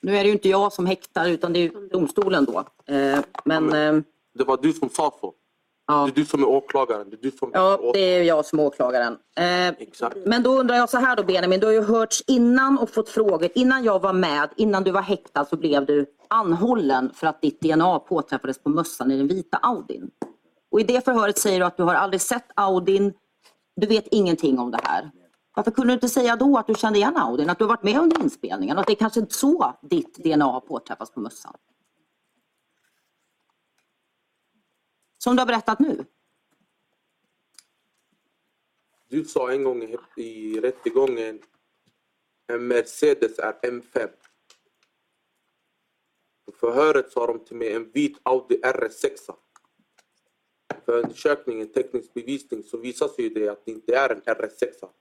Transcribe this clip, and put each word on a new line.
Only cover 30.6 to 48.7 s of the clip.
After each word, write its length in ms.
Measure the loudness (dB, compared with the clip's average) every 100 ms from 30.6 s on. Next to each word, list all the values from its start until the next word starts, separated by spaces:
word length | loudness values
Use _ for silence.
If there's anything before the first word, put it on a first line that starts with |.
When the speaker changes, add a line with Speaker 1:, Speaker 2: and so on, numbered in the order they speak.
Speaker 1:
påträffats 500 | -6 -10 -10 -12 -12
på 80 | -10
mössan? 340 | -12 -12 -20 -20 _ _ _ _ _ _ _ _ _ _ _ _ _ _ _ _ _ _ _ _ _ _ _ _ _ _ _ _ _ _ _ _ _ _ _ _
Som 180 | 0 2
du 60 |
har 60 | 2
berättat 320 | -2 -2 0
nu. 260 | 0 0 -10 _ _ _ _ _ _ _ _ _ _ _ _ _ _ -20 _ _ _ _ _ _ _ _ _ _ _ _ _ _ _
Speaker 2:
Du 180 | -6 -2
sa 260 | -2 0
en 120 | -2
gång 200 | -2 -4
i, 140 | -8 -12 _ -14
i 440 | -14 -10 -8 -4
rättegången, 800 | -4 -4 -2 0 0 -2 -6 -10 _ _ _ _ _ _ _ _ _ _ -8
"En 200 | -6 0
Mercedes 720 | 0 0 0 0 2 0 -2
är 160 | -8 -6
M 200 | -8 -8 -8
fem." 160 | -8 -8 _ _ _ _ _ _ _ _ _ _ _ _ _ _ _ _ _ _ _ _ _ _ _ -20
På 60 |
förhöret 600 | -6 -2 2 2 2 0
sa 160 | -4 -4
de 120 | -6
till 160 | -10 -8
mig, 180 | -6
"En 180 | -6 -6
vit 260 | -4 -4 -4
Audi 360 | -2 -2 0 -2
R 200 | 0